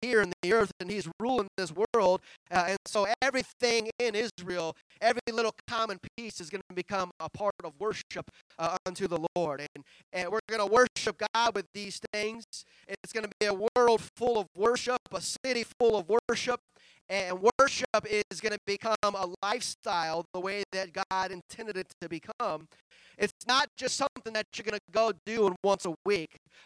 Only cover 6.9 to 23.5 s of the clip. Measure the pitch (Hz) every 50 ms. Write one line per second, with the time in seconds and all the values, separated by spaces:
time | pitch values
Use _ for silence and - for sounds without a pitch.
6.9 | 202 190 185 180 - - 160 - - - 208 202 - - 175 160 139 143 202 220
7.9 | 180 - - - - 175 - - - - _ _ _ - 165 165 180 185 - 185
8.9 | 180 - 196 175 175 156 160 170 - 175 170 156 139 135 147 - - - - -
9.9 | _ - _ _ - 185 180 175 208 220 - - 220 220 202 196 214 247 254 -
10.9 | - - - 220 - - 214 208 - 226 233 233 190 202 175 - _ 208 202 196
11.9 | - - - - - 208 214 214 220 233 214 - - - - _ _ _ _ -
12.9 | 196 - - - - 220 214 208 - - 214 208 202 190 208 226 - 247 240 240
13.9 | 226 208 - - - - 226 247 233 220 190 - _ 180 208 233 247 240 - 240
14.9 | 254 247 - - 190 180 - - - - - 262 247 233 220 - - _ 247 226
15.9 | 214 208 165 160 214 233 - - 233 - - 254 247 - - _ _ _ _ _
16.9 | _ _ _ - 190 196 190 180 185 185 190 233 - - 269 277 - - 254 -
17.9 | - 214 - 208 214 208 208 - 190 160 220 214 208 202 - 202 202 - - 220
18.9 | 214 - - 202 196 196 190 175 185 - 196 202 220 247 - - - - - 226
19.9 | 190 170 165 160 160 170 170 - - 185 180 190 202 202 196 - - 190 190 175
20.9 | 147 190 190 - 190 190 190 185 185 180 - - - - 226 214 196 185 175 -
21.9 | - _ 175 160 165 160 - - 214 - 240 196 156 156 156 - _ _ _ _
22.9 | _ _ - - - - 202 - - _ - -